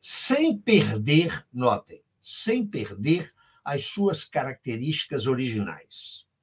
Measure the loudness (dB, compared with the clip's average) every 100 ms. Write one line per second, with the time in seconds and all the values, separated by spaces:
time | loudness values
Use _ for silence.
0 | 0 2 4 4 2 0 4 4 4 0
1 | 4 4 4 -2 -10 0 2 2 -4 -20
2 | _ _ -6 -4 0 0 -2 -6 -8 -2
3 | 2 2 0 _ _ _ -6 -4 -2 0
4 | 0 0 -4 -4 -4 -6 -8 -6 -4 -4
5 | -4 -4 -2 0 -2 -2 -4 -8 -14 -14
6 | -12 -14 -18 _